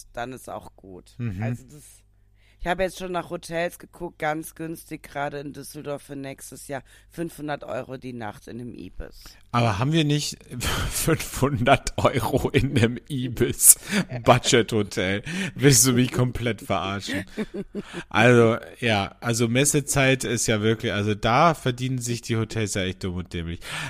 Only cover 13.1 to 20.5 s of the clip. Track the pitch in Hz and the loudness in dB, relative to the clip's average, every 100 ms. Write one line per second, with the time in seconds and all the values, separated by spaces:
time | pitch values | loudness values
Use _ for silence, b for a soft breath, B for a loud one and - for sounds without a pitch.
13.1 | 135 127 117 135 - - - B 196 B | -4 -4 0 0 4 6 4 B -2 B
14.1 | 123 120 120 - 123 107 110 98 - 92 | 0 4 4 6 4 4 0 -2 -2 -2
15.1 | 101 151 180 185 - 139 123 131 123 123 | -2 -4 -6 -6 4 6 8 6 6 4
16.1 | - 127 113 120 104 - 95 95 101 - | 2 0 0 -4 -4 -2 -2 -2 -4 -4
17.1 | 95 - - 214 202 - 202 B 175 B | -6 -6 -8 -8 -8 -10 -10 B -12 B
18.1 | 104 120 120 113 117 - - 117 104 98 | 4 6 8 6 4 -4 -4 0 0 0
19.1 | - 120 117 117 123 143 151 139 143 131 | -4 -2 0 2 2 2 2 0 2 4
20.1 | 131 - 120 - | 2 0 -2 0